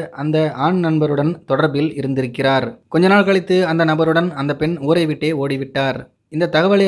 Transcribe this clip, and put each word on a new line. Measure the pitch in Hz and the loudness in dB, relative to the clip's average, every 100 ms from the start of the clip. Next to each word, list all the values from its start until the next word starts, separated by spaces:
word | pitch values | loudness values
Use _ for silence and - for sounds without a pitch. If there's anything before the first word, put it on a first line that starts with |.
| 160 - | -4 -6
அந்த | 147 156 156 127 147 | -2 0 0 0 0
ஆண் | 185 160 | 0 0
நண்பருடன் | 160 151 143 147 170 - | 0 0 0 0 -2 -2
தொடர்பில் | 135 151 143 156 139 | 0 0 0 -2 -4
இருந்திருக்கிறார். | 131 135 127 117 135 135 117 - - 165 | -4 -2 -4 -2 0 0 -2 -8 -4 2
கொஞ்ச | 185 | 4
நாள் | 202 196 | 4 4
கழித்து | 190 175 185 175 | 0 2 0 2
அந்த | 165 165 | 2 2
நபருடன் | 156 160 160 175 143 | 2 2 2 0 -4
அந்த | 139 143 | -4 -2
பெண் | 156 170 139 | -4 -2 0
ஊரை | 170 160 | 0 0
விட்டே | 143 151 156 139 | -2 -2 -2 -4
ஓடிவிட்டார். | 139 135 139 135 123 - _ _ 156 | -4 -4 -2 -2 -4 -10 _ _ -4
இந்த | 170 | 0
தகவலை | 160 180 202 | 2 2 4